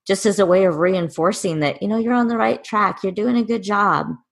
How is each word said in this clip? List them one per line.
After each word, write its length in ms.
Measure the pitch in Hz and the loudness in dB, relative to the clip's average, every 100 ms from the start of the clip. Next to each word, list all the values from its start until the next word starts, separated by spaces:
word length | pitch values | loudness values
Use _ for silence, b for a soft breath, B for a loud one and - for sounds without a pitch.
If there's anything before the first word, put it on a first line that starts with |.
just 220 | - 190 214 | -4 0 2
as 140 | 196 | 2
a 60 | 185 | 4
way 180 | 180 | 4
of 140 | 190 156 | 4 2
reinforcing 840 | 180 185 165 - 170 226 190 156 | 0 0 -2 -2 -2 0 -4 -2
that, 200 | 147 - | -2 -2
you 60 | 202 | -4
know, 120 | 226 | -2
you're 140 | 226 | 0
on 140 | 247 233 | 0 0
the 100 | 233 | 0
right 280 | 226 226 | 0 -2
track, 400 | - 214 196 180 | -4 -2 -2 -2
you're 80 | 190 | -6
doing 240 | 185 233 240 | -2 -2 0
a 80 | |
good 180 | 220 233 | 0 -4
job. 460 | 190 202 202 151 151 240 _ | -2 0 2 0 -2 -10 _